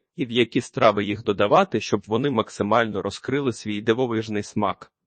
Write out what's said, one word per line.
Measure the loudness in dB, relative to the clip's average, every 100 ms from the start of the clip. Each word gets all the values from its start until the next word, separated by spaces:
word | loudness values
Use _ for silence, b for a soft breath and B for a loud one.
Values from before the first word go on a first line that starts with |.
| _ -8
і | -2
в |
які | 0 0 0
страви | -4 4 4 4
їх | 0 -2
додавати, | -2 0 4 4 2 -2
щоб | -2 -4 -2
вони | -2 0
максимально | -2 -2 -4 2 2 2 -2
розкрили | -6 -6 -4 -2 -2
свій | -4 -6 -2
дивовижний | 0 0 0 -2 -4 -6
смак. | -4 -2 -2 -4 -12 _